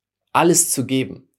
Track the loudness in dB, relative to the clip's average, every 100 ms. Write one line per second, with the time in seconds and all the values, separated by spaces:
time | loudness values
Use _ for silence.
0 | _ _ _ 2 2 2 0 -4 -2 -4
1 | -4 -8 _